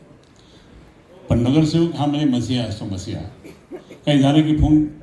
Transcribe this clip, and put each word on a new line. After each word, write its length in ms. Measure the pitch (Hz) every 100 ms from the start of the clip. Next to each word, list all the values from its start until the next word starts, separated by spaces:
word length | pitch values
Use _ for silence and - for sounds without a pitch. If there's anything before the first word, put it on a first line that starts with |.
| - - _ - - - - - - - - - -
पण 100 | 120
नगरसेवक 560 | 120 151 151 165 170 135
हा 100 | 147
म्हणजे 200 | 143 139
मसिहा 400 | 123 104 127 110
असतो, 200 | 98 104
मसिहा. 360 | 92 - 82 - - - - - - - - -
काही 140 | 143
झालं 220 | 135 151
की 160 | 156 151
फोन, 280 | 151 151 151 -